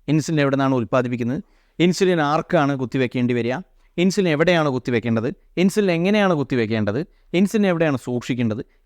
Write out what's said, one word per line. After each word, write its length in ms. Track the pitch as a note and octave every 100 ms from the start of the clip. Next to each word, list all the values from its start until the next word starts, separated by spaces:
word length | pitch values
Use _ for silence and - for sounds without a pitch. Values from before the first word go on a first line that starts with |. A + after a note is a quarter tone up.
| -
ഇൻസുലിൻ 320 | D3+ C#3 D#3
എവിടെ 140 | C#3 C3+
നിന്നാണ് 200 | C3+ B2+
ഉൽപ്പാദിപ്പിക്കുന്നത്, 680 | A2 C3 B2 A#2+ A#2+ D#3 - _ _ -
ഇൻസുലിൻ 400 | F3 - F#3 E3+
ആർക്കാണ് 520 | D3 D#3+ - E3+ C#3+ C3+
കുത്തിവെക്കേണ്ടി 560 | B2 C3+ B2 B2+ A#2+
വരിക, 220 | A#2+ A#2 C#3+ - _ _ -
ഇൻസുലിൻ 320 | F#3 G3+ F3+
എവിടെയാണ് 400 | D3 E3+ E3+ D3+
കുത്തിവെക്കേണ്ടത്, 600 | B2+ B2+ A#2 A#2 A2+ A#2+ - _ -
ഇൻസുലിൻ 340 | F#3+ G#3+ G3
എങ്ങനെയാണ് 420 | E3 F#3 G#3+ G3 D#3
കുത്തിവെക്കേണ്ടത്, 640 | C3 B2+ A2 A2+ G#2 A#2 - _ -
ഇൻസുലിൻ 340 | E3+ G3 A3 G3
എവിടെയാണ് 300 | E3 D#3+ C3
സൂക്ഷിക്കേണ്ടത്, 640 | - B2 - B2 A2+ G#2+ - _